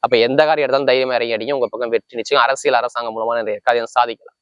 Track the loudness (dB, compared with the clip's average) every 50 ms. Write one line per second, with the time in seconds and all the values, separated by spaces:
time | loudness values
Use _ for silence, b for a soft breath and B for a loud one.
0 | 0 2 2 2 2 2 4 4 4 4 4 2 2 2 0 0 2 2 2 2
1 | 2 0 -2 -2 -2 -2 -4 -4 -4 -4 -4 -2 -2 -4 -4 -6 -8 -4 -4 -6
2 | -6 _ -12 -10 -6 -2 2 2 2 2 0 0 -2 0 0 0 0 -2 -6 -6
3 | -8 -8 -6 -6 -4 -4 -2 -4 -4 -4 -6 -4 _ 0 0 0 0 -2 0 -2
4 | -2 -2 -2 _ _ -20 _ _